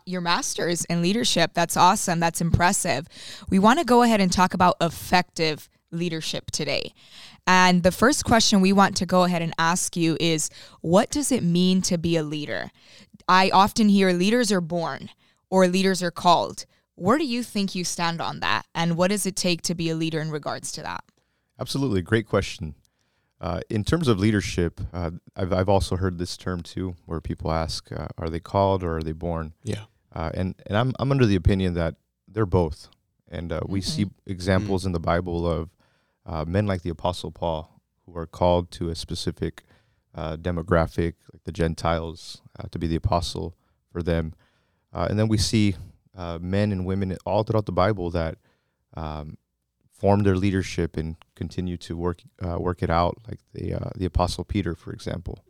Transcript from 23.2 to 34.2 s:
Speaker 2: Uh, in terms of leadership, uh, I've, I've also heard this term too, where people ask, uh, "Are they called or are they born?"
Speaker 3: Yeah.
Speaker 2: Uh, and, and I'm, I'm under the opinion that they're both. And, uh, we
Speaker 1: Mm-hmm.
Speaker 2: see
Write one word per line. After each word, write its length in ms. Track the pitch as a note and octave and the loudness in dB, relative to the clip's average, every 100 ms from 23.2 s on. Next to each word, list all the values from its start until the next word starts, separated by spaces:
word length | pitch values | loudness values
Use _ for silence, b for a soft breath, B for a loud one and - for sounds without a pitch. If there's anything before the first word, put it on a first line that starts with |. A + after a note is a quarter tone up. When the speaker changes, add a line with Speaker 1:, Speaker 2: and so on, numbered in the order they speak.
| _ _ | _ _
Speaker 2:
Uh, 200 | F#2 F2 - | -6 -6 -4
in 160 | A2 | -4
terms 240 | G2+ D#3+ D3+ | 0 0 2
of 120 | G2+ | 4
leadership, 600 | G#2 G#2+ - - E2+ - - | 4 2 0 0 -2 -2 -10
uh, 160 | - E2+ E2+ _ - | -6 -6 -8 _ -8
I've, 160 | F#2+ | -2
I've 180 | F#2 F#2+ | 4 6
also 260 | G2 - F#2 | 6 4 -2
heard 240 | F#2+ F2 | -2 -4
this 180 | F2 - | -6 -8
term 240 | - F2+ | -8 -8
too, 320 | E2 - F#2 E2+ - | -8 -8 -8 -8 -10
where 120 | E2 | -8
people 320 | - E2+ D#2+ | -6 -6 -4
ask, 400 | D#2+ D#2+ - - | -2 -2 -6 -10
uh, 180 | - D#2 - | -10 -10 -8
"Are 100 | E2+ | -6
they 100 | E2 | -6
called 440 | - G2 G2 G2 | -4 0 2 0
or 140 | F2+ D#2+ | -2 -4
are 40 | |
they 100 | D#2 | -4
born?" 420 | D#2 E2+ E2 D#2 - | -6 -6 -6 -8 -12
Speaker 3:
Yeah. 220 | - G#2+ G#2 _ _ | -10 -10 -10 _ _
Speaker 2:
Uh, 160 | - D#2+ - | -8 -6 -4
and, 180 | F#2 - - | -6 -6 -4
and 100 | G2+ | -2
I'm, 160 | B2+ - | -2 -2
I'm 120 | C3+ | 0
under 140 | C#3 A#2+ | 2 4
the 100 | F#2+ | 4
opinion 380 | - G2 F#2 | 4 2 2
that 220 | F2 E2 - _ _ _ | 0 -2 -4 _ _ _
they're 180 | F#2+ G#2 | -4 0
both. 440 | F2+ E2 - - _ _ _ _ | 2 0 -2 -16 _ _ _ _
And, 240 | E2+ E2+ | -10 -6
uh, 100 | D#2+ - | -6 -4
we 160 | G2 | -4
Speaker 1:
Mm-hmm. 80 | F2 | -4
Speaker 2:
see 220 | D#3 G2+ - | -2 -4 -6